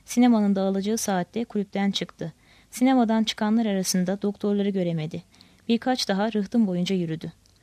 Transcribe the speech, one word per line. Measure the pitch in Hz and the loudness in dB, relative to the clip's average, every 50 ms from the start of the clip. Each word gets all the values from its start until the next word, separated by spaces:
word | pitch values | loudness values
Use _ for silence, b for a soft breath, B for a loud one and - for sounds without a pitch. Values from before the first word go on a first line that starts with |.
| b | b
Sinemanın | - - 240 247 247 233 214 208 202 202 | -4 2 4 4 6 6 4 4 2 2
dağılacağı | 190 190 196 190 196 190 208 226 226 | 2 0 0 0 -2 -2 -2 -4 -2
saatte | - - 196 180 175 - - 220 233 | -2 -2 -2 -2 -2 -4 -6 -8 -8
kulüpten | - - 208 196 - - 196 196 202 | -4 -4 -4 -6 -4 -4 -2 -2 0
çıktı. | 196 - - - - - 170 165 b b b b b b b b | -2 -2 -6 -8 -8 -10 -12 -12 b b b b b b b b
Sinemadan | - - 254 262 269 254 233 214 220 220 220 | -2 0 2 4 4 4 4 2 2 0 0
çıkanlar | 220 - - 220 214 220 233 226 | -2 -2 -2 0 0 2 2 2
arasında | 214 196 190 180 - - 185 180 180 196 202 | 2 0 0 0 0 0 0 0 0 -2 -2
doktorları | - 208 202 - - 208 208 202 196 202 | -2 -4 -4 -2 -2 0 0 0 0 0
göremedi. | 190 190 180 170 165 160 151 160 175 175 - b b b b b b b b - | 0 0 -2 -2 -2 -2 -4 -6 -8 -12 -14 b b b b b b b b -2
Birkaç | 233 226 - 262 254 254 - - | 0 0 2 -2 -2 -2 0 -2
daha | 196 190 208 226 | 0 0 0 0
rıhtım | 214 214 196 190 - 240 220 | 0 -2 -4 0 2 2 2
boyunca | 190 180 175 180 175 196 | 2 0 -2 0 0 0
yürüdü. | 185 175 160 160 160 - 170 - _ _ _ b b | -2 -2 -4 -6 -8 -8 -12 -14 _ _ _ b b